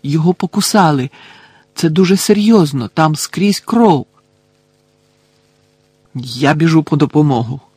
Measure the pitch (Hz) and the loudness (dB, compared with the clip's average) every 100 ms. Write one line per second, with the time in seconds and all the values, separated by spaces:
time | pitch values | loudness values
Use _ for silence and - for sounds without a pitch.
0 | 143 156 165 180 185 - - - 170 143 | -2 0 0 0 -4 -4 0 2 2 0
1 | 127 - - - _ _ _ - 165 156 | -4 -12 -20 -20 _ _ _ -4 -2 2
2 | 180 190 - 208 208 220 151 139 113 - | 2 0 2 2 4 4 2 -2 -6 0
3 | 156 151 - - 202 196 - 233 226 147 | 0 -2 -8 -2 -2 -2 -4 2 2 2
4 | - _ _ _ _ _ _ _ _ _ | -4 _ _ _ _ _ _ _ _ _
5 | _ _ _ _ _ _ _ _ _ _ | _ _ _ _ _ _ _ _ _ _
6 | _ 131 127 123 139 151 165 160 151 151 | _ -14 -12 -4 -2 0 2 2 0 -2
7 | 143 147 151 123 117 135 _ | 0 2 0 0 -4 -10 _